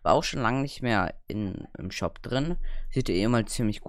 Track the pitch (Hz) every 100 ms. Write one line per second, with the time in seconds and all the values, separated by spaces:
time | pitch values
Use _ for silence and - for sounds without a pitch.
0 | - 127 - 131 113 131 139 - 123 104
1 | 90 - - 107 98 - - - 92 -
2 | 87 - 110 127 160 175 - - - 135
3 | 117 90 110 117 104 - 107 107